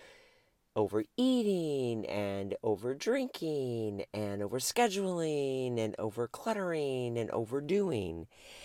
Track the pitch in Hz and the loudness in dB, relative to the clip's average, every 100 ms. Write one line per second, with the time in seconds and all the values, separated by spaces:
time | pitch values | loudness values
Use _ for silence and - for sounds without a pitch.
0 | - - - _ _ _ _ - 101 104 | -16 -20 -20 _ _ _ _ 0 2 0
1 | 110 - 254 254 214 185 160 143 123 113 | -2 2 4 4 4 2 2 2 2 0
2 | - 98 101 98 98 95 113 101 117 139 | -2 -2 0 -2 -2 -2 0 0 0 -2
3 | - 262 254 - 165 147 131 117 110 101 | 0 0 0 -4 -2 -2 0 0 -2 -2
4 | - 104 104 101 104 123 127 - 240 190 | -4 -4 -2 -2 -2 -2 0 2 2 2
5 | 190 175 160 151 139 131 127 120 110 - | 0 0 0 0 0 0 0 2 0 0
6 | 107 104 120 - - 214 185 160 143 131 | -4 -2 -4 -4 -4 -2 0 0 0 0
7 | 123 117 113 - 110 135 147 196 196 123 | 0 0 0 -2 -2 -2 2 2 2 0
8 | 90 82 80 - - - | -2 -4 -8 -14 -20 -20